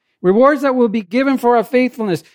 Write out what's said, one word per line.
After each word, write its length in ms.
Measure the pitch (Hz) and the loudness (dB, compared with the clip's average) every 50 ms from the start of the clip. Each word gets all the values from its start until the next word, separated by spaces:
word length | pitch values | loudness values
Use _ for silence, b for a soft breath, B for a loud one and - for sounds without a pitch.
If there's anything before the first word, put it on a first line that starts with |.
| _ _ _ _ | _ _ _ _
rewards 400 | - 180 190 220 262 277 302 262 | -2 0 2 4 4 4 2 2
that 140 | 277 277 262 | -2 -2 0
will 140 | 254 240 226 | 0 0 0
be 120 | 190 226 | -2 -4
given 380 | 202 - 190 247 269 277 269 254 | -8 -4 -4 -2 -2 0 -2 -2
for 180 | - 240 240 233 | 0 0 0 0
our 60 | 214 | 0
faithfulness. 600 | - - 247 254 247 - - 220 208 175 143 b b b | 0 0 -2 -2 -2 -4 -6 -6 -4 -4 -6 b b b